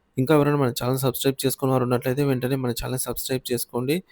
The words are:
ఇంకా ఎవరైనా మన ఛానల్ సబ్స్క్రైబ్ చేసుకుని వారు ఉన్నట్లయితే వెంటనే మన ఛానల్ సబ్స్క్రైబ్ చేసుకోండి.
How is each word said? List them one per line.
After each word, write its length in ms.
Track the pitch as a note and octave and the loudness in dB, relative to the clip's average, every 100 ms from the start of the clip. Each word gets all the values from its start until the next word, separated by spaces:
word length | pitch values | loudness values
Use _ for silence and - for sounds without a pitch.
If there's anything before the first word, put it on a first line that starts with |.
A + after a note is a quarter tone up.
| _ - | _ -2
ఇంకా 160 | C3 | 2
ఎవరైనా 220 | D3+ C#3+ D3 | 4 4 2
మన 140 | B2+ | 0
ఛానల్ 280 | - B2 C3 | 0 -2 0
సబ్స్క్రైబ్ 400 | C3+ - C3+ C3+ | 0 0 0 0
చేసుకుని 300 | C3 - C3 | -2 0 2
వారు 100 | C3 | 2
ఉన్నట్లయితే 420 | B2 B2 B2+ B2+ | 2 0 0 0
వెంటనే 320 | C#3+ B2+ B2 C3+ | 0 0 0 -2
మన 140 | B2+ | -2
ఛానల్ 280 | A2+ B2 B2+ | -4 -4 -4
సబ్స్క్రైబ్ 460 | B2+ A#2 - B2+ - | -6 -8 -4 -4 -2
చేసుకోండి. 500 | A#2+ - A#2+ B2+ F3 - | -4 -4 -4 -2 -2 -4